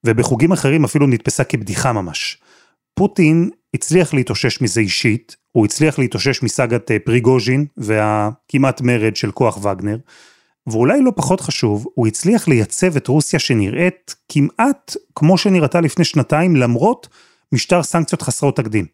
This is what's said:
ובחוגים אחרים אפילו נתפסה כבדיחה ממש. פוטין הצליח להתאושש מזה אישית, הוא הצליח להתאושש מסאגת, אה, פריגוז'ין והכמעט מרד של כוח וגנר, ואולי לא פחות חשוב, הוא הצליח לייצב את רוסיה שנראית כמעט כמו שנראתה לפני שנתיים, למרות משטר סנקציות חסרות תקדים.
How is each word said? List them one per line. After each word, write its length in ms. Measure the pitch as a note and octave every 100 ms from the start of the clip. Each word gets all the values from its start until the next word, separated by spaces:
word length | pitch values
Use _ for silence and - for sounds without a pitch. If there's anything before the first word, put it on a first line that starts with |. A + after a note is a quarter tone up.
| A#2
ובחוגים 460 | A2 G#2+ B2 E3
אחרים 320 | F#3+ C#3 D#3
אפילו 240 | D3 D3+ C#3+
נתפסה 360 | A#2+ - -
כבדיחה 500 | C3 - G2+ G2 C3
ממש. 440 | A2 F2+ D#2 - - _ _ _ _ _
פוטין 560 | - G3 - D#3 E3 F3 - _
הצליח 400 | - - E3+ D#3+
להתאושש 480 | C#3+ B2 G#2 B2+ -
מזה 200 | A#2 F#2+
אישית, 540 | G#2 - A#2 G#2+ _ - _
הוא 140 | B2 G#2
הצליח 340 | - D#3 C#3+
להתאושש 440 | B2+ G#2+ C#3 B2+
מסאגת, 480 | A#2 - B2 A#2 -
אה, 80 | G#2+
פריגוז'ין 680 | - A#2+ A#2+ C3 G#2+ C3 D3 -
והכמעט 1040 | G#2+ A2 G#2+ G#2+ G#2 C3 _ C#3 C3+ -
מרד 340 | B2 A#2+ A2 G#2
של 160 | G#2
כוח 340 | - A#2+ G2 G2+
וגנר, 320 | F#2+ G2+ A2 - - - _ _ _ -
ואולי 340 | A2 B2+ C4+
לא 100 | B3+ G#3
פחות 260 | - F#3+
חשוב, 460 | - C3+ A#2 G#2 B2
הוא 140 | - A2
הצליח 400 | - F3 A3+ -
לייצב 480 | B2 G#2 - F#3 D3
את 120 | -
רוסיה 320 | C#3+ - D#3
שנראית 760 | - A#2 F#2+ C3+ F3+ - - - _
כמעט 680 | D3 C#3+ - B3 C4+ - - _ -
כמו 220 | D#3 F#3+
שנראתה 440 | G#3 F#3 D3 F3
לפני 240 | E3 - D3
שנתיים, 500 | D3 B2 D3+ F3+ D3+
למרות 520 | A#2+ A#2+ F#3 B3 - _ _ _ _
משטר 320 | C3 - F3
סנקציות 380 | - E3+ D#3 D#3+
חסרות 340 | - - C#3+ C3+
תקדים. 300 | A#2+ G#2+ E2